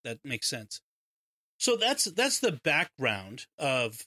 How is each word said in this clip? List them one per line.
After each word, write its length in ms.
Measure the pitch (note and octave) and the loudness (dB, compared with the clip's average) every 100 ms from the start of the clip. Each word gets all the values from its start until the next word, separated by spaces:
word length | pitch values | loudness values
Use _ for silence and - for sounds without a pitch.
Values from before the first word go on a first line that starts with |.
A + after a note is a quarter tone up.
that 140 | B2 A#2 | -12 -10
makes 260 | C#3+ A#2+ - | -8 -4 -4
sense. 320 | B2 G#2 - _ _ _ _ _ _ _ - | -6 -10 -16 _ _ _ _ _ _ _ -2
So 180 | - A#3 | 2 2
that's, 300 | A3+ C4+ G3+ | 2 2 0
that's 340 | F3+ C4+ - | 2 2 2
the 180 | - D3 | 0 0
background 840 | D#3+ D3 F3 - B2 G2+ F#2+ G#2 - - | 0 2 0 -2 -2 -2 -6 -14 -16 -4
of, 440 | C#3+ C3 A#2 A2+ | 0 2 0 -4